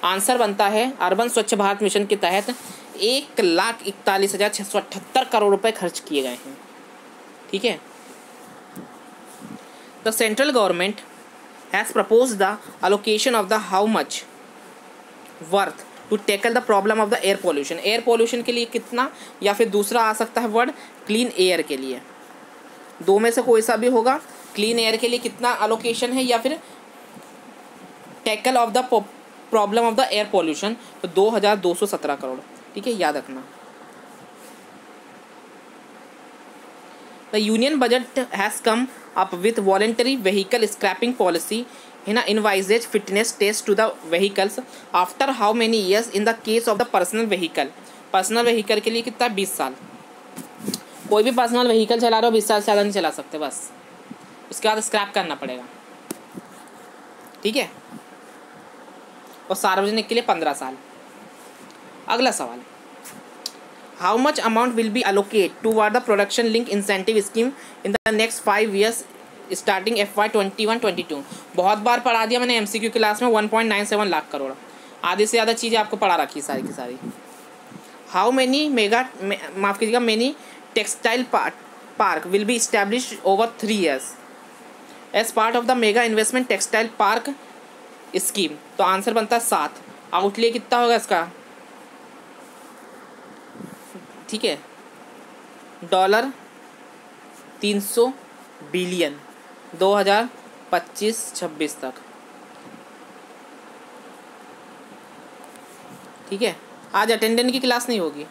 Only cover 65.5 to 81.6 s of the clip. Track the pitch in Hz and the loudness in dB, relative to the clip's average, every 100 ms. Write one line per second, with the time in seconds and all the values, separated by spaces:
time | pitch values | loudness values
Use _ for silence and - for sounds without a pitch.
65.5 | - 220 220 214 233 247 202 202 - 233 | 0 0 2 4 2 2 2 2 2 2
66.5 | 226 233 202 202 196 185 220 202 226 247 | 0 0 -2 0 0 2 0 0 -2 -2
67.5 | 277 - - 190 196 220 214 226 - - | -4 -20 -8 -4 -2 0 0 0 0 0
68.5 | 202 220 196 214 247 - - - - - | 2 2 2 0 0 -12 -20 -20 -20 -10
69.5 | 190 - 190 196 226 202 208 214 214 196 | -4 0 0 0 -2 -2 0 2 2 0
70.5 | 196 214 233 220 175 180 143 139 - - | -2 -2 0 0 -2 -6 -10 -10 -16 -6
71.5 | - 185 214 220 240 247 226 220 240 247 | 0 2 2 2 2 2 0 2 0 2
72.5 | 233 208 226 220 226 214 214 247 220 214 | 0 0 -4 -2 2 0 2 2 2 2
73.5 | 220 226 202 208 208 208 160 - 143 135 | 0 2 0 0 0 0 -2 -4 -8 -8
74.5 | 135 - - - - 175 190 214 233 226 | -10 -16 -20 -20 -6 -4 0 2 2 2
75.5 | 226 233 220 208 208 202 170 139 147 143 | 0 0 0 0 0 2 2 0 -6 -6
76.5 | 135 - - 123 127 - - - - - | -6 -6 -10 -12 -12 -14 -14 -20 -20 -20
77.5 | - - - - - - 180 214 262 254 | -20 -20 -20 -20 -20 -4 0 2 2 2
78.5 | 269 302 254 202 233 262 - 196 202 151 | 2 2 2 4 2 0 -6 -6 -6 -8
79.5 | 185 202 202 220 240 233 220 254 311 - | -2 -2 0 0 2 2 2 0 -4 -16
80.5 | - - 233 208 - 233 240 247 220 147 | -20 -4 -2 -2 -2 0 0 0 0 -2
81.5 | - | -6